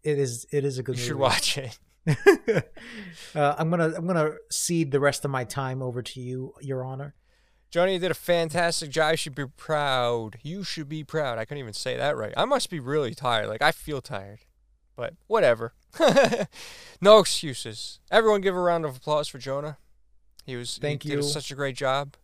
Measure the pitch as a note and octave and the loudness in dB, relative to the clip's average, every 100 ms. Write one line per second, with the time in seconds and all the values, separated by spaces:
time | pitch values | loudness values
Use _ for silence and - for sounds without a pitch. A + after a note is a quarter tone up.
0 | D#3 C#3+ C3+ A#2+ - D3 C#3 C3 B2 B2 | 0 0 0 -4 -4 -2 -2 -4 -6 -4
1 | A#2+ C#3 C3 - - D3 C3 - _ _ | -4 2 2 2 0 -2 -6 -14 _ _
2 | - C#3 - E4+ - G3 - - A#3+ A#3 | 0 6 6 6 4 0 0 -16 -16 -16
3 | F#3+ D#3+ - D#3 C#3+ D3 D#3+ F3 D#3+ E3 | -16 -16 -8 0 2 2 0 2 2 0
4 | E3+ F3 D#3 - - - - E3+ D3+ C#3 | -2 0 0 -2 -8 -6 0 0 2 2
5 | C#3+ C3+ C#3+ C3+ A#2+ - C3 C3 B2+ B2 | 2 0 -4 -4 -4 -6 -6 -6 -6 -8
6 | A#2+ C3 B2 B2+ C3 - C#3 C3 B2+ C3 | -10 -12 -10 -8 -10 -12 -8 -6 -6 -10
7 | C#3+ - _ _ _ _ _ E3+ F#3 F#3 | -12 -16 _ _ _ _ _ 0 2 0
8 | F3+ D3+ - E3+ E3 E3 E3+ E3 D3 C#3+ | -2 -4 0 0 2 0 0 -2 -4 0
9 | D#3 D#3+ D#3+ C3+ C3+ - - D3+ C#3+ C3 | 2 0 -4 -8 -10 -10 -2 0 2 2
10 | A#2+ A#2+ A2 A2 C#3+ F#3+ F#3 - C#3+ D#3 | 2 0 -4 -10 -10 -10 -8 -8 -8 -8
11 | D3 D#3+ C#3 A2+ A2+ D3 A#2+ G#2 B2+ B2 | -6 -4 -2 -4 -6 -8 -10 -8 -6 -2
12 | C3+ C3 G#2+ - A3 C#4 - E3+ B2 D3+ | -2 -2 -4 -2 0 0 -2 -6 -2 -2
13 | B2+ D#3+ B2+ A#2 G#2+ A2 D3 - - C#3+ | -2 -2 0 0 -2 2 2 2 -8 -8
14 | - G2+ G2 G#2+ _ _ _ _ _ - | -8 -10 -10 -20 _ _ _ _ _ -10
15 | A#2+ - _ A3 D3 A2+ A2+ _ _ - | -10 -10 _ 4 6 4 -2 _ _ 2
16 | D#4 G#3 B3+ - E3+ - - - - - | 6 6 4 2 -4 -10 -20 -20 -20 4
17 | F#3+ G#3+ E3+ - D#3 B2 A#2 G#2+ - - | 10 10 8 -2 -4 -8 -10 -12 -14 -16
18 | - G#3 A3+ G#3 F#3+ F3+ F3 E3+ D3+ C3 | 2 4 6 4 2 2 2 2 -2 -6
19 | - D3+ D3 B2+ C3 C#3 D3 C#3+ _ _ | -2 -2 -2 -8 -6 -6 -6 -12 _ _
20 | _ _ _ - - B2 A#2+ - D3 D3 | _ _ _ -20 -12 -10 -8 -6 -4 -4
21 | D3+ C#3+ C#3+ D3 C#3 C#3 C#3 B2+ C3+ C3+ | -4 -2 -2 -4 -8 -6 -6 -2 -2 -2
22 | C#3+ - | -4 -14